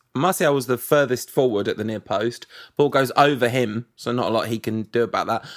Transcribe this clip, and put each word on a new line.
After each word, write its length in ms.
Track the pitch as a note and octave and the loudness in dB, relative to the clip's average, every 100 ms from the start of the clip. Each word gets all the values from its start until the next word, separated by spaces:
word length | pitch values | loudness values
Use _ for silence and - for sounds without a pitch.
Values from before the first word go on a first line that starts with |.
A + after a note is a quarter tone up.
| _ B2 | _ -2
Martial 400 | E3+ F#3 E3 C#3+ | 0 2 2 2
was 100 | A#2+ | 0
the 140 | A#2+ | -4
furthest 500 | - D3 C3+ B2 - | 2 2 2 -2 -2
forward 380 | - B2+ G#2 G#2+ | 0 2 2 -2
at 100 | - | -4
the 60 | |
near 160 | G#2+ G#2+ | -6 -6
post. 480 | - G2+ A#2 - - - - - | -4 -4 -2 -6 -14 -20 -6 0
Ball 140 | D3 | 2
goes 220 | C#3 C3 - | 2 2 4
over 340 | C#3+ C3+ B2 | 4 4 2
him, 360 | B2+ A#2 A2 B2 - | 2 0 -4 -10 -10
so 160 | A#2+ | -4
not 180 | A#2+ F#2+ | -2 0
a 20 | |
lot 140 | A2+ A2 | 0 -2
he 100 | A2+ | -4
can 260 | A2 A2 | -4 -6
do 200 | G#2+ A#2 | -2 0
about 240 | A2+ F#2+ F2+ | 0 0 -2
that. 180 | A2+ - | -4 -6